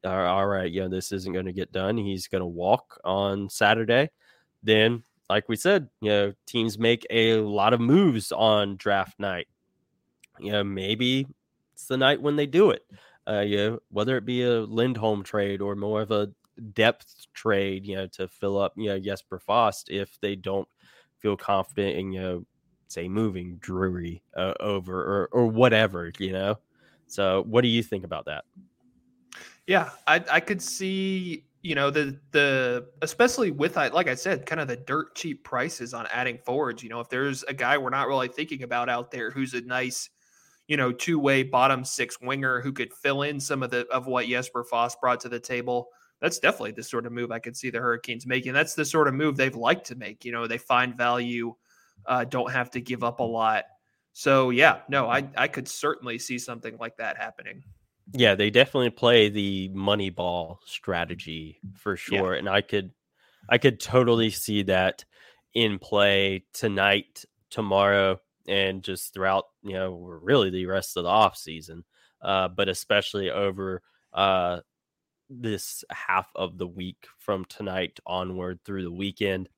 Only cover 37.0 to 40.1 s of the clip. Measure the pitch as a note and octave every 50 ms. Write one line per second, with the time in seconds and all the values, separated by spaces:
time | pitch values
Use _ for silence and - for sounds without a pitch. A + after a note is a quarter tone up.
37 | A#2 _ B2+ B2+ C3+ C#3+ C3+ C3 - C#3 C3+ C3 B2 A#2+ C#3+ C#3+ C3 B2+ C3 C#3
38 | C#3 B2 C#3 C3 B2+ B2 - - D#3 D#3+ D#3 C3+ B2+ B2 B2 A#2+ A#2+ B2+ A#2+ A#2+
39 | A#2+ B2 - B2+ A2+ A2 B2+ C3+ C3+ B2 B2+ A#2+ A#2+ B2 B2+ B2+ B2+ B2+ B2 -
40 | - -